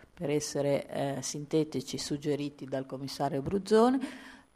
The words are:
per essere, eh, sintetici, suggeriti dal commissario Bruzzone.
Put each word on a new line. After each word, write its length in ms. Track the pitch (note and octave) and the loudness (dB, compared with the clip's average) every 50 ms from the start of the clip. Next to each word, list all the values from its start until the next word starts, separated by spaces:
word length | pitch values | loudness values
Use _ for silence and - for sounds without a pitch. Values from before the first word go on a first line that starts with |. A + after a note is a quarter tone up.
| - - _ | -20 -20 _
per 160 | - F3 C#3+ | -6 -2 0
essere, 580 | D3 D3 C#3+ - - D3 C#3 C#3+ C#3 C#3 - - | 0 0 0 0 -2 0 2 2 2 2 0 -2
eh, 340 | - - C#3 C#3 C#3 C#3 | -4 -2 -2 -2 -2 -4
sintetici, 760 | - - - D3+ D3 - - D#3+ D3+ D3+ D#3 C#3 A#2+ - - C3+ | -6 -6 -6 -6 -6 0 2 2 2 2 -2 -6 -6 -4 -6 -6
suggeriti 680 | - - D3+ C#3+ C#3+ D3 D3 C#3 D3 C#3+ C#3+ - C#3+ | -4 -4 -4 -4 0 -2 -2 0 -2 -6 -6 -10 -10
dal 200 | B2+ C#3 C3+ C3+ | -6 -4 -4 -4
commissario 560 | C3 - C3 C#3 C3+ - - D3 C#3 E3 C#3 | -6 -8 -8 -8 -8 -4 -2 -2 0 0 -2
Bruzzone. 580 | C#3 D#3 F3+ G3+ F#3+ - G#3+ A3 A3+ B3 C4 C4+ C4 D4 - - - - - - - _ _ | -2 0 -2 -2 0 4 6 8 8 8 6 4 0 -4 -8 -12 -16 -18 -20 -20 -20 _ _